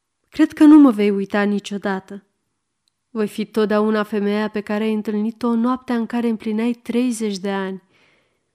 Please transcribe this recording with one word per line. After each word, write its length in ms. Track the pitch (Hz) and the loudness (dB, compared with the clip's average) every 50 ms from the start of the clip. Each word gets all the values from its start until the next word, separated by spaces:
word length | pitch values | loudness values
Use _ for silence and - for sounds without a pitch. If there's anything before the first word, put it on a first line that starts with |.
| _ _ _ _ _ _ | _ _ _ _ _ _
„Cred 240 | - - 311 302 | -2 0 0 0
că 120 | - - 311 | 4 6 8
nu 140 | 294 302 302 | 10 10 10
mă 120 | 285 262 | 10 8
vei 200 | 214 208 208 208 | 6 2 0 0
uita 320 | 196 196 196 - - 208 | 0 -2 -2 -2 -2 0
niciodată. 840 | 202 202 202 196 - - 202 202 - 202 190 190 - - 196 196 - _ _ _ _ _ _ _ _ _ _ _ _ _ _ _ _ _ | 0 0 -2 -2 -4 -8 -10 -6 -6 -6 -6 -6 -8 -12 -18 -20 -20 _ _ _ _ _ _ _ _ _ _ _ _ _ _ _ _ _
Voi 180 | - 226 214 202 | -6 -4 -4 -4
fi 160 | - - 208 | -4 -8 -8
totdeauna 580 | 208 - 226 214 202 214 208 214 220 220 214 | -4 -2 -2 0 0 0 0 0 0 0 -2
femeia 460 | 208 - 226 208 202 202 208 208 214 214 | -2 -4 -4 -4 -2 -2 -2 -2 -4 -4
pe 120 | - 214 | -6 -8
care 240 | 202 - 208 208 220 | -6 -6 -6 -4 -4
ai 80 | 220 | -4
întâlnit-o 640 | 220 214 202 220 214 208 208 226 226 - - 240 233 | -4 -4 -4 -4 -4 -4 -4 -4 -6 -4 -4 -2 -2
noaptea 420 | 226 226 247 262 254 - - 247 | 0 0 -2 -2 -4 -6 -6 -4
în 100 | 233 226 | -4 -4
care 220 | 220 - 240 233 233 | -4 -4 -4 -2 -2
împlineai 440 | 220 208 - 226 214 214 226 240 | -4 -4 -6 -6 -4 -2 -4 -4
treizeci 640 | 233 240 - - 226 240 254 254 233 220 220 214 202 185 | -4 -6 -8 -4 -4 -2 -2 -2 -4 -4 -6 -6 -6 -6
de 120 | 185 202 | -6 -6
ani.” 320 | 196 196 190 190 190 185 - _ _ _ _ _ _ _ _ _ _ _ _ _ | -6 -6 -6 -8 -10 -12 -16 _ _ _ _ _ _ _ _ _ _ _ _ _